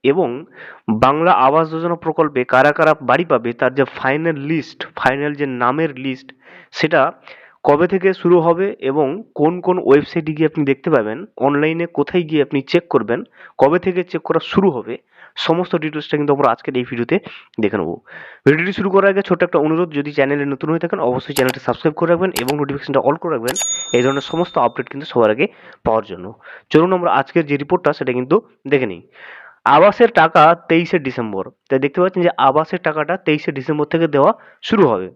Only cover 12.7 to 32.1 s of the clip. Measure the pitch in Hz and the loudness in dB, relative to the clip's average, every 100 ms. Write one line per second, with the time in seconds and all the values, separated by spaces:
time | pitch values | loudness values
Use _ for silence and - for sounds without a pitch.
12.7 | 175 - 127 107 117 - _ - - 135 | -2 0 -2 0 -4 -6 _ -20 2 2
13.7 | 175 190 180 180 160 - 165 - - 190 | 4 0 -4 -4 -8 -2 -2 0 2 2
14.7 | 127 104 127 _ _ - - - 165 180 | 0 -8 -12 _ _ -18 -8 -2 -2 0
15.7 | 170 156 151 - 151 147 139 131 117 - | -4 -4 -8 -4 -2 0 2 2 0 -4
16.7 | 127 123 117 120 190 - - _ - 104 | -6 -4 -6 -2 -2 -4 -20 _ -4 -2
17.7 | 104 82 - - - - - - 156 180 | -2 -4 -8 -14 -20 -20 -6 -2 -2 -2
18.7 | 196 196 190 196 196 190 175 175 165 151 | -4 0 2 2 0 -2 -2 0 0 0
19.7 | 160 175 147 147 147 135 143 139 135 151 | 0 -2 -4 -4 -2 0 0 -4 -6 -4
20.7 | 160 170 190 127 123 - 143 127 127 - | -4 -4 -4 -2 -4 -6 -2 -2 -2 -6
21.7 | 117 160 147 170 170 185 - 127 147 143 | -2 -4 -2 0 0 -2 -4 -4 -4 -4
22.7 | 139 - 139 123 160 175 139 117 131 - | -6 -2 0 0 -2 -4 -4 -4 -4 -4
23.7 | - - 123 123 139 - 165 175 160 120 | -4 -2 0 0 -2 -6 -4 -2 0 -2
24.7 | - 123 139 151 120 110 110 185 _ - | -2 -12 -12 -4 2 2 2 -4 _ -20
25.7 | - - 110 101 90 90 117 - - _ | -8 -2 -2 -4 -14 -14 -18 -20 -20 _
26.7 | 156 175 185 170 113 139 175 147 143 143 | 2 2 0 0 0 0 -2 -2 -4 -2
27.7 | 180 160 156 131 123 127 190 _ _ 139 | -2 -2 -2 -4 -4 0 -2 _ _ -2
28.7 | 139 120 87 _ - - - - _ 117 | -2 -2 -8 _ -20 -20 -20 -20 _ 2
29.7 | 147 196 202 233 202 160 170 156 170 - | 6 6 4 2 4 4 6 6 4 0
30.7 | 165 170 180 135 127 113 98 92 _ _ | 0 2 -2 -2 -6 -6 -6 -10 _ _
31.7 | 135 139 180 180 | -2 0 0 0